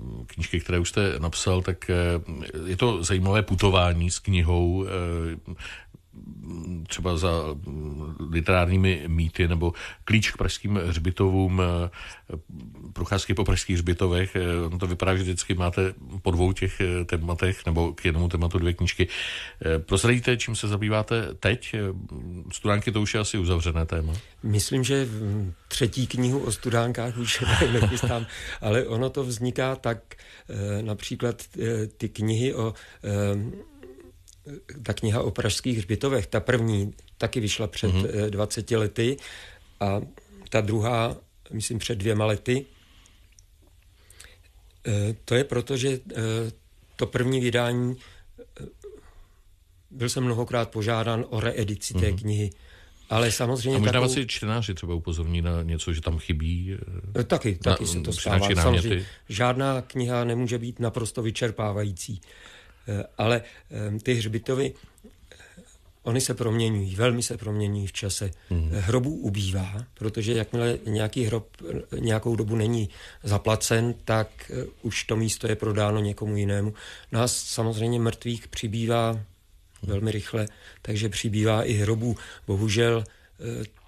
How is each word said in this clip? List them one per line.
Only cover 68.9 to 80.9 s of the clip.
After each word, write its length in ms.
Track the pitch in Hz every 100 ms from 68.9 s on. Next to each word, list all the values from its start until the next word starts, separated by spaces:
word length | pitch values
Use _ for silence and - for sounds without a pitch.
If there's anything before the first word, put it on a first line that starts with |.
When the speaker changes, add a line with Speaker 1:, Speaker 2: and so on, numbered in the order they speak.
| 127 127
Speaker 2:
ubývá, 680 | 156 - 101 95 95 92 98 123
protože 380 | - 107 107 107
jakmile 460 | 120 107 120 120 120 -
nějaký 380 | 107 107 131
hrob, 240 | 113 113 - - - - -
eh, 60 | 131
nějakou 360 | 120 110 117 113
dobu 200 | 107 113
není 320 | 110 117 104 - - -
zaplacen, 720 | - 104 - 110 - 113 120 113
tak, 240 | - 110 107 - -
eh, 160 | 123 - -
už 220 | 117 -
to 120 | - 110
místo 320 | 110 - 113
je 80 | 107
prodáno 440 | 110 104 104 107
někomu 360 | 104 101 107 104
jinému. 380 | 101 101 104 104 - - -
Nás 240 | 113 120 -
samozřejmě 640 | - - 113 107 113 120
mrtvých 480 | 117 113 120 117 -
přibývá 720 | - 113 110 113 117 113 113 104 - _ - _ -
velmi 280 | 95 95 107
rychle, 340 | 107 101 113 107 - - -
takže 260 | -